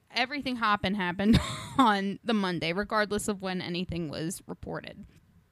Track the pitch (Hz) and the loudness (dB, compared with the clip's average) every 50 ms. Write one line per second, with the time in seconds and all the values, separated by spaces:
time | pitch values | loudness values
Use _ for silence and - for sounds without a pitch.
0 | _ _ - 226 254 247 294 285 262 262 247 233 233 214 208 202 - 185 208 208 | _ _ -2 -2 -2 -2 -2 -4 -4 -4 -2 0 2 2 2 2 2 0 0 0
1 | 185 180 175 202 202 214 233 - - - - - - - - - 262 220 202 196 | 0 -2 0 2 4 6 6 6 4 2 -6 -8 -10 -2 2 4 6 6 6 4
2 | 196 196 190 - - 208 226 208 196 180 175 160 156 165 170 196 208 196 226 214 | 2 -2 -4 -4 -2 0 0 2 2 0 0 0 0 -2 0 -2 -2 0 0 0
3 | 208 196 208 208 196 - 208 190 190 190 185 185 117 113 175 170 180 - - 170 | 2 2 0 -2 -2 -2 -4 -2 -2 -4 -4 -4 -4 -4 -4 -4 -4 -4 -4 -4
4 | 170 147 - 85 160 165 196 - - - 180 - - - 165 156 - - - - | -4 -4 -4 -4 -4 -4 -6 -8 -10 -12 -14 -12 -10 -10 -10 -10 -10 -12 -16 -16
5 | 208 - - _ _ _ _ _ _ _ | -18 -20 -20 _ _ _ _ _ _ _